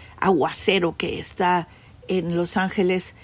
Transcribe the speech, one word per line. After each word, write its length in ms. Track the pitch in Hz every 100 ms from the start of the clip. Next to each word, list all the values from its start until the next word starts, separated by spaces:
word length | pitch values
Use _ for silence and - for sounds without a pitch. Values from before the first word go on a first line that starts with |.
| - -
aguacero 760 | 196 170 156 - - 190 170 165
que 220 | 170 139
está 480 | - - 180 180 165 - - - -
en 280 | 185 170 170
Los 220 | 175 190
Ángeles, 560 | 185 208 180 190 - -